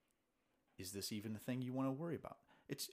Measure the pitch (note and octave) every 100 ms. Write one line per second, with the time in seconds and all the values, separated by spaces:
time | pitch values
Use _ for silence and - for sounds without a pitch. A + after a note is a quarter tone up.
0 | _ _ _ _ _ _ _ - F2+ G2
1 | - A2 G#2+ G#2+ - B2+ B2+ C3 C3+ C3+
2 | E3+ D3 - - - - - - -